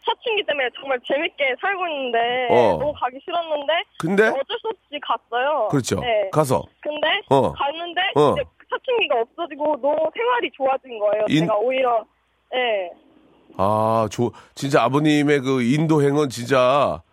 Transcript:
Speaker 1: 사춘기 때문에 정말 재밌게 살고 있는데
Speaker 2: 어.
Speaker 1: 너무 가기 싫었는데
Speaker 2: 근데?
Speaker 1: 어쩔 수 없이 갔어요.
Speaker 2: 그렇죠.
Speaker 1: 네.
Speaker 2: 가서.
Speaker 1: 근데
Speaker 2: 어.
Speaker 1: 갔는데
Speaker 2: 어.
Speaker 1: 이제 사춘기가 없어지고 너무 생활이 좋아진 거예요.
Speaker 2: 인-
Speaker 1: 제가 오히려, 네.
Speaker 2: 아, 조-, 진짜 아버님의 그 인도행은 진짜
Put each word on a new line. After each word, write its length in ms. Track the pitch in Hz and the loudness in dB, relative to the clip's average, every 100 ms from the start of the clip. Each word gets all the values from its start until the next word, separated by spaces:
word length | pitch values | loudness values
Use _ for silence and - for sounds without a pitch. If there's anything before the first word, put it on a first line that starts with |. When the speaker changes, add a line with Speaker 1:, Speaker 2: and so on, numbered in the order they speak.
Speaker 1:
사춘기 380 | - 466 508 415 | -2 -4 -2 -4
때문에 240 | 311 294 254 - | -2 -2 -4 -6
정말 200 | 269 254 - | -4 -4 -2
재밌게 480 | 294 339 - 277 254 | -2 -2 -2 -2 -2
살고 240 | 381 392 359 | -4 -2 -4
있는데 300 | 294 262 233 233 247 247 | -4 -2 0 0 0 2
Speaker 2:
어. 260 | - 110 82 | 4 4 2
Speaker 1:
너무 140 | - 285 | -2 -4
가기 160 | 254 262 | -6 -8
싫었는데 480 | - 339 330 294 285 330 415 _ | -6 -6 -4 -4 -2 -2 -2 _
Speaker 2:
근데? 260 | 160 196 220 | -2 2 2
Speaker 1:
어쩔 300 | 262 277 453 | 2 -4 -6
수 80 | 440 | -8
없이 320 | 440 _ 294 | -10 _ -12
갔어요. 680 | - 247 _ 240 269 302 214 | -6 -6 _ -2 0 0 0
Speaker 2:
그렇죠. 300 | 147 117 95 | 0 0 -4
Speaker 1:
네. 280 | 240 214 - | 0 0 0
Speaker 2:
가서. 320 | 151 147 101 - _ | 0 2 0 -2 _
Speaker 1:
근데 260 | 294 302 311 381 - | -8 -2 0 -2 2
Speaker 2:
어. 220 | 139 127 | 2 2
Speaker 1:
갔는데 480 | 143 277 320 339 339 381 - | -2 -6 -4 -8 -4 -2 2
Speaker 2:
어. 160 | 147 | 2
Speaker 1:
이제 100 | 196 - _ _ | 2 -4 _ _
사춘기가 500 | 508 - 480 339 254 | -10 -2 -2 0 -2
없어지고 560 | 233 - 330 285 302 294 | -2 -6 -10 -4 -4 -2
너무 160 | 262 302 320 | -2 0 -2
생활이 360 | - 466 494 311 _ | -2 -2 -2 -4 _
좋아진 420 | 269 269 262 233 | -2 -2 -4 -4
거예요. 260 | 208 214 214 | -2 0 0
Speaker 2:
인- 120 | 156 | 0
Speaker 1:
제가 100 | 170 214 | 2 0
오히려, 460 | 233 262 254 233 - _ _ _ _ | 0 0 0 0 -4 _ _ _ _
네. 400 | 254 247 208 175 - _ _ _ _ _ - | -4 -2 -2 -4 -10 _ _ _ _ _ -2
Speaker 2:
아, 520 | 95 107 110 113 107 | 0 2 2 2 0
조-, 220 | - 120 - - - | 0 -4 -4 -20 -10
진짜 260 | 139 143 | 0 2
아버님의 580 | 117 139 151 147 147 143 | 4 2 2 2 4 2
그 200 | 131 135 | 2 0
인도행은 680 | 117 147 160 160 143 143 147 | 2 2 2 4 4 2 0
진짜 720 | 117 120 139 127 143 120 78 _ | -4 0 2 4 4 2 -2 _